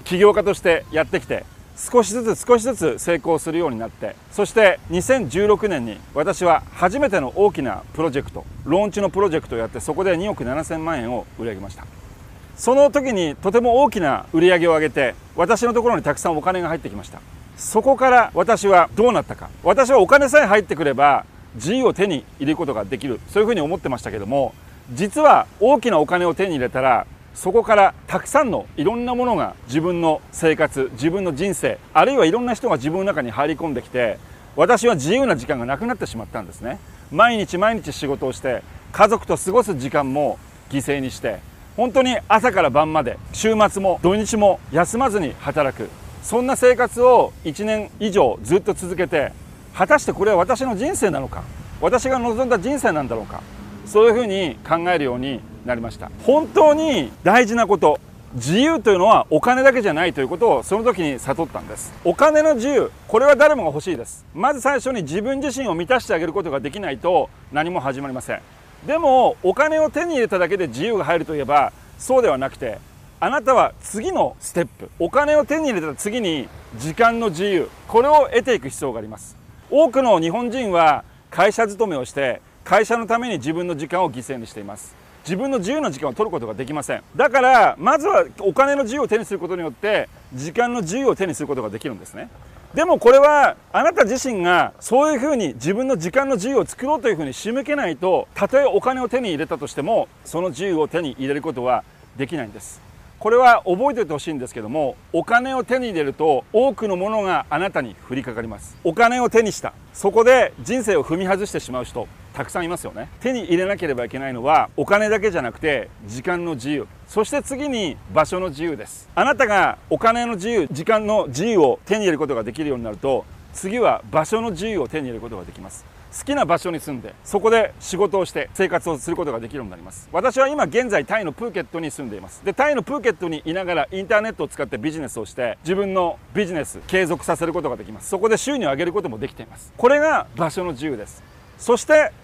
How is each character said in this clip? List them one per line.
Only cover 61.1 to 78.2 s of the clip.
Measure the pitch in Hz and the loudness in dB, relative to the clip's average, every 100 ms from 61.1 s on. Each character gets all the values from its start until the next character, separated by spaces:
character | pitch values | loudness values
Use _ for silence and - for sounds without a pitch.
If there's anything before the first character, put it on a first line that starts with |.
| 127 | -4
悟 | - 139 | -6 -4
っ | 160 | -4
た | - | -6
ん | - | -12
で | - | -14
す。 | - - | -14 -6
お | 175 | -2
金 | - 294 302 | 4 4 4
の | 311 269 | 4 2
自 | 247 | 2
由、 | 269 131 - - | 0 0 -4 -2
こ | 226 | 2
れ | 277 | 6
は | 269 | 6
誰 | 302 285 | 6 4
も | |
が | 165 | 0
欲 | 143 | -4
し | 185 | -6
い | 143 | -6
で | 113 | -8
す。 | - - | -16 -18
ま | 143 240 | -2 -2
ず | 285 | 0
最 | 262 277 | 0 -2
初 | 262 | -2
に | 247 | -6
自 | 147 170 | -4 -4
分 | 220 269 | -4 -4
自 | 285 247 | -4 -4
身 | 247 | -4
を | |
満 | 165 175 | -4 0
た | 247 | 0
し | - | 0
て | |
あ | 180 | -2
げ | 165 | -2
る | |
こ | 196 | -4
と | 170 | -4
が | 139 | -6
で | 139 | -6
き | 190 | -8
な | 185 | -8
い | 135 | -4
と | 170 170 127 - - | 0 0 0 -8 -8
何 | 143 165 | -4 -4
も | 180 | -4
始 | 135 131 | -4 -6
ま | 139 | -8
り | |
ま | 127 | -10
せ | - | -8
ん。 | 110 - - - - 156 | -10 -10 -20 -20 -16 -4
で | 311 | 0
も | 311 262 208 - | 2 4 4 2
お | 185 | -2
金 | - 302 311 | 0 0 2
を | 311 | 0
手 | 294 339 | -2 -4
に | 294 | -2
入 | |
れ | 226 | -2
た | 190 | 0
だ | 170 | -2
け | 190 | -2
で | 165 | -4
自 | 113 | -4
由 | 202 214 | -2 -2
が | 147 | 0
入 | 170 | -2
る | 156 | -2
と | 151 | -6
い | |
え | 131 | 2
ば | 147 120 - - - | 2 2 -4 -20 -14
そ | - 254 | 0 2
う | |
で | 220 | 4
は | 131 | 0
な | 135 | -4
く | - | -6
て、 | 123 98 - - - - | -8 -8 -14 -20 -20 -6
あ | 180 | -2
な | 285 | -2
た | 226 | 2
は | 247 156 - | 4 4 0
次 | - 190 359 | -12 -8 -4
の | 359 147 - | -2 -2 -4
ス | - | -8
テ | 175 | -4
ッ | 170 | -4
プ、 | - - - | -6 -16 -6
お | 175 | -2
金 | 247 294 - | 0 4 2
を | - | 2
手 | 302 | 0
に | 302 | -2
入 | 202 | -2
れ | |
た | 156 139 | -4 -6
次 | 202 240 | -6 -4
に | 202 156 117 - - 113 | -2 -4 -6 -14 -18 -12
時 | 143 160 | -8 2
間 | 233 233 | 2 2
の | 226 | -4
自 | 156 202 | -2 -2
由、 | 185 117 - - | 0 -2 -8 -2
こ | 220 | 2
れ | 269 | 6
を | 302 | 6